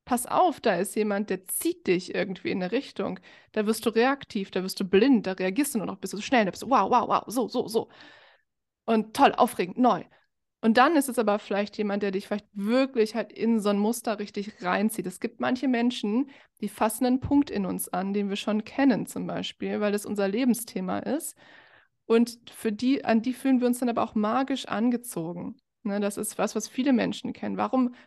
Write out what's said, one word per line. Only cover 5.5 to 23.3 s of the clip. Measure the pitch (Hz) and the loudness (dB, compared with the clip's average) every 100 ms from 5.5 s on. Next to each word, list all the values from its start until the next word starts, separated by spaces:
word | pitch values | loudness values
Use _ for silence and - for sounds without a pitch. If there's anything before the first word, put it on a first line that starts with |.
| 190 294 | 0 -2
du | 220 | -2
nur | 185 | -4
noch, | 196 | -6
bist | 190 | -8
du | 190 | -8
schnell, | - 247 | 0 2
da | 196 | 2
bist | - | -2
du | 208 | 0
wow, | 262 285 | 2 4
wow, | 247 - | 2 2
wow, | 147 - | 0 0
so, | 240 226 | -2 -2
so, | 247 - | -2 -2
so. | 220 - - - - - _ _ _ _ _ | -2 -4 -8 -20 -20 -20 _ _ _ _ _
Und | - 226 220 | -2 0 0
toll, | - 262 - | 4 4 6
aufregend, | 240 - 180 - | 2 2 -4 2
neu. | 247 185 - _ _ _ _ _ | 2 2 -2 _ _ _ _ _
Und | 220 226 | 2 6
dann | 269 330 | 6 4
ist | 269 | 2
es | 247 | 0
aber | 214 208 | 0 0
vielleicht | - 202 208 - | -2 -4 -4 -4
jemand, | 208 202 | -4 -2
der | 202 | -2
dich | 190 - | -4 -4
vielleicht | 208 - | -6 -8
wirklich | 202 202 247 269 262 220 | -8 0 2 2 2 0
halt | 233 214 | -2 -8
in | - 226 226 | -2 2 2
so | 202 | 2
ein | 202 | 2
Muster | 208 240 - 202 | 2 -2 -4 -4
richtig | 208 208 202 - | -6 -8 -10 -6
reinzieht. | 180 185 214 - 180 | -2 0 0 -2 -8
Es | - | -6
gibt | 226 - | -8 -4
manche | 247 254 277 | -2 -2 0
Menschen, | 240 240 247 208 220 285 - _ _ | 0 0 0 -2 -2 -2 -8 _ _
die | 208 | -8
fassen | - 220 - 254 | -2 -2 0 0
einen | 254 | 0
Punkt | - 285 285 | 2 2 2
in | 202 | 0
uns | 185 185 - | -4 -4 -6
an, | 180 196 | -6 -4
den | 202 202 | -2 -2
wir | 202 | -4
schon | - 208 | -2 -2
kennen | 214 - 277 202 - | -2 2 4 4 0
zum | 196 180 | -6 -6
Beispiel, | 170 190 - 196 208 | -6 -8 -8 -6 -2
weil | 208 | 0
das | 202 | -2
unser | - 208 196 | -2 -2 0
Lebensthema | 208 262 214 - 190 185 101 | 2 2 2 0 -6 -4 -4
ist. | - 277 - - - - _ _ _ _ - | -2 -4 -6 -14 -20 -20 _ _ _ _ 2
Und | 226 233 - - | 4 4 0 -18
für | - 226 | -6 -4
die, | 208 254 277 | -2 0 0
an | - 226 | 2 2
die | 233 | 0